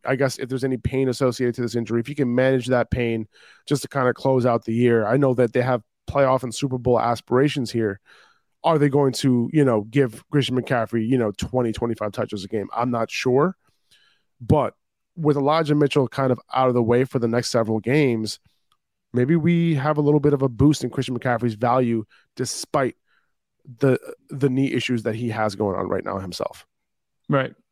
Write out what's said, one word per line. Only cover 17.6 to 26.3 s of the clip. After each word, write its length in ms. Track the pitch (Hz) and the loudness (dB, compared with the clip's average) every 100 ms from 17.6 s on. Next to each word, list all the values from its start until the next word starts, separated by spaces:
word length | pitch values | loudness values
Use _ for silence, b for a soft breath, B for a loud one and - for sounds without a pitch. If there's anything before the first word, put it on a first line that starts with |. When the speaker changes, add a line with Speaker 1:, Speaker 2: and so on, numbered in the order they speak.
| 110 110 | 0 -2
Speaker 1:
games, 600 | 110 147 139 117 110 - _ _ _ _ _ _ _ | 0 2 2 0 -4 -10 _ _ _ _ _ _ _
maybe 240 | 120 127 165 | -2 2 2
we 380 | 160 170 170 | 2 2 2
have 240 | 151 143 151 | 0 0 0
a 40 | |
little 180 | 147 147 | 2 2
bit 140 | 143 | 2
of 100 | 139 | 2
a 60 | 135 | 0
boost 340 | 113 143 151 | 2 4 4
in 80 | 127 | -2
Christian 260 | - 131 120 | -4 -4 -4
McCaffrey's 380 | 131 117 120 104 | -2 -2 -2 -2
value 500 | 120 127 123 113 107 b b - | 0 2 2 -2 -6 b b -10
despite 600 | 127 - - 147 131 - _ _ _ _ _ _ - 120 | -8 -8 -4 -2 -2 -6 _ _ _ _ _ _ -20 -2
the, 180 | 139 127 - - - | 2 2 -2 -20 -16
the 200 | 143 139 | -2 0
knee 220 | 131 135 | 2 0
issues 300 | 127 - 120 | 0 -2 -2
that 120 | 110 110 | -2 -4
he 140 | 120 | -4
has 260 | 110 107 98 | -2 -4 -2
going 200 | 104 95 | -2 -2
on 80 | 95 | -2
right 160 | 95 - | -4 -4
now 140 | 98 | -8
himself. 480 | 95 | -8